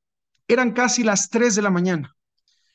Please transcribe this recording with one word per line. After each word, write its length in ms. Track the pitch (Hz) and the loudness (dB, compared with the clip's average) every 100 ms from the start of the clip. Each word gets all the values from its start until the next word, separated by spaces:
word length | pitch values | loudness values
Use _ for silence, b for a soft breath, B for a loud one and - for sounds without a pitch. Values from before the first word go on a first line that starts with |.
| _ _ _ _ - | _ _ _ _ -2
Eran 240 | 233 247 | 0 2
casi 300 | 240 247 247 | 0 -2 0
las 280 | 220 196 - | 0 -2 -2
tres 240 | 233 240 208 | 0 0 0
de 80 | |
la 80 | 208 | 0
mañana. 440 | 175 180 170 135 _ _ _ _ _ _ | 0 0 -2 -6 _ _ _ _ _ _